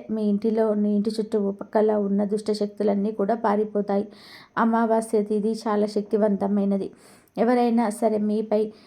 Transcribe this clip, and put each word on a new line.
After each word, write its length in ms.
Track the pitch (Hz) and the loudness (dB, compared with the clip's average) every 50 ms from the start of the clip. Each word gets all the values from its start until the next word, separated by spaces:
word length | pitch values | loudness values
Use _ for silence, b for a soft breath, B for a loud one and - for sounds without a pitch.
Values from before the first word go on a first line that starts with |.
| 233 - | -2 -4
మీ 120 | 214 220 214 | -4 -2 0
ఇంటిలో, 420 | 208 202 202 - 220 214 226 226 220 214 | 0 0 2 0 0 0 2 2 2 2
మీ 160 | 208 208 208 208 | 2 2 2 2
ఇంటి 160 | 202 202 226 | 2 0 0
చుట్టూ 280 | 214 226 208 214 - 214 202 196 | -2 -4 -4 -2 -2 -2 0 -2
పక్కల 400 | 202 - - - - 220 214 214 214 208 | -4 -6 -6 -2 0 2 2 2 2 0
ఉన్న 260 | 202 196 196 196 208 | 0 0 0 0 0
దుష్ట 280 | 196 208 208 214 - | 0 -2 -4 -2 -2
శక్తులన్నీ 600 | 214 208 208 202 - - 208 214 202 202 196 214 | -2 -2 -2 -4 -4 -2 -2 0 0 0 0 -2
కూడా 240 | 214 - 196 190 233 | -2 -2 -2 -2 -2
పారిపోతాయి. 680 | 226 226 214 208 208 214 214 - 202 202 202 196 202 208 208 B B B B B B B B B - | 0 0 0 0 0 0 -2 -2 -4 -2 0 -2 -2 -2 -4 B B B B B B B B B -2
అమావాస్య 640 | 226 226 226 226 233 220 220 226 226 226 - 214 208 | 0 2 2 2 2 2 2 0 0 0 0 0 0
తిథి 300 | 208 214 214 202 220 226 | 0 0 0 0 0 -2
చాలా 340 | 220 - 226 208 208 208 208 | -2 -2 -2 0 0 0 0
శక్తివంతమైనది. 1040 | 214 208 208 - - 214 214 214 202 190 202 196 202 208 202 202 196 196 190 - - B B B B B B B B 175 | 0 -2 -4 0 0 2 2 2 2 0 0 0 0 0 2 2 0 -2 -2 -6 -10 B B B B B B B B 0
ఎవరైనా 480 | 220 226 247 247 240 240 233 226 240 202 | 2 2 4 4 2 2 2 2 2 0
సరే 280 | 208 - 240 220 214 214 | 0 0 0 0 0 0
మీపై 420 | 208 214 208 214 214 214 214 214 220 214 B B B | 0 0 0 -2 0 0 0 0 0 0 B B B